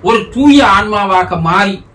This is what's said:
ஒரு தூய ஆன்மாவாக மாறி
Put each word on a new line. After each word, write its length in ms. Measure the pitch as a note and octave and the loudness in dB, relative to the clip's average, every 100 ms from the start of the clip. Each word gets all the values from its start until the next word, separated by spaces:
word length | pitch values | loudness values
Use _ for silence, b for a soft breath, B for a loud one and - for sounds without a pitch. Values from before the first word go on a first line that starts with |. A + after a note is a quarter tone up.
ஒரு 280 | F3+ A#3 - | 0 -2 -4
தூய 380 | A#3 C#4+ C#4+ A#3 | 0 4 4 4
ஆன்மாவாக 680 | G3 G#3+ G#3 G3+ F#3 F#3 F3 | 0 -2 -4 -2 -2 -2 -4
மாறி 480 | E3 F#3 G3+ F#3+ - | -2 -2 -2 -6 -14